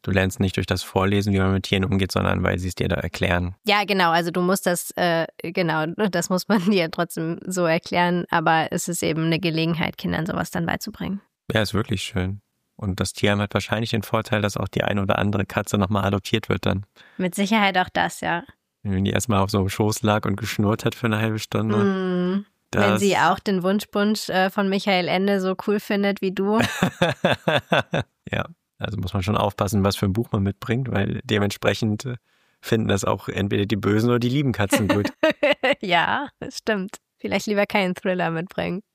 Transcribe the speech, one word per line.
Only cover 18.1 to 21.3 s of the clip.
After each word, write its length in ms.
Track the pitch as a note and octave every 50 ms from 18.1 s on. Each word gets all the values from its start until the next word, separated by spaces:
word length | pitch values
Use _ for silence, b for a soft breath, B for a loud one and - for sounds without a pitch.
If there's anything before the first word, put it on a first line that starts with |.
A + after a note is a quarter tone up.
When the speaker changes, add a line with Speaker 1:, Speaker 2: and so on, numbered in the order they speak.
| - -
Speaker 2:
ja. 220 | - D#3+ E3 E3+ C4+ - - _ _ _ _ _ -
Speaker 1:
Wenn 200 | G#2 F#2 F#2 G2
die 60 | G2+
erstmal 300 | G#2 G2+ - - G#2 G2
auf 100 | G2 G2+
so 80 | G2+
einem 120 | G2+ F#2+ F#2+
Schoß 340 | - - A2 G#2+ G#2+ - -
lag 220 | G#2+ G#2 G#2+ -
und 80 | G#2+ G2
geschnurrt 500 | G#2 A2 G2+ - - G#2 G2+ A2 - -
hat 80 | A#2 -
für 140 | - -
eine 100 | A2+ G#2+
halbe 220 | G#2+ A2+ A2